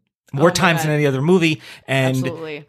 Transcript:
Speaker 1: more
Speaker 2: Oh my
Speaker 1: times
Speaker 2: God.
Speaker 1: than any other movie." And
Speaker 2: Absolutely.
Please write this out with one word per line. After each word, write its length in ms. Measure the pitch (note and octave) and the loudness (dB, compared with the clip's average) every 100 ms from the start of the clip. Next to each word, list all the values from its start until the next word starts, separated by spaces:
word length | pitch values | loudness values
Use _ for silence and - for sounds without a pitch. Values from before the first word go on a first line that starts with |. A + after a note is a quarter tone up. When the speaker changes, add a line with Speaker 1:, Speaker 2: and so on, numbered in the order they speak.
| _ _ _ | _ _ _
Speaker 1:
more 120 | C#3 | 0
Speaker 2:
Oh 60 | E3 | 0
my 20 | |
Speaker 1:
times 260 | F3+ F#3 D#3 | 2 0 0
Speaker 2:
God. 40 | D3+ | 0
Speaker 1:
than 60 | |
any 120 | D3+ D3 | 0 0
other 140 | C3+ | 0
movie." 400 | D3 F#3 E3 D#3 - - - | 2 4 2 -2 -6 -18 -6
And 280 | C3+ C3 C3 | -2 0 -2
Speaker 2:
Absolutely. 460 | D3+ D#3+ D#3+ D3 | -4 -8 -10 -14